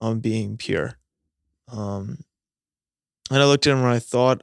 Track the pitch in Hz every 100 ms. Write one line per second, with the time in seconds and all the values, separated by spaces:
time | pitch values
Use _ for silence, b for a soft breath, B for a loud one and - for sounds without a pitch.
0 | 113 113 110 110 104 113 - 92 71 -
1 | _ _ _ _ _ _ _ 110 101 101
2 | 104 143 - _ _ _ _ _ _ _
3 | _ _ - 135 143 139 147 135 123 120
4 | - 123 127 123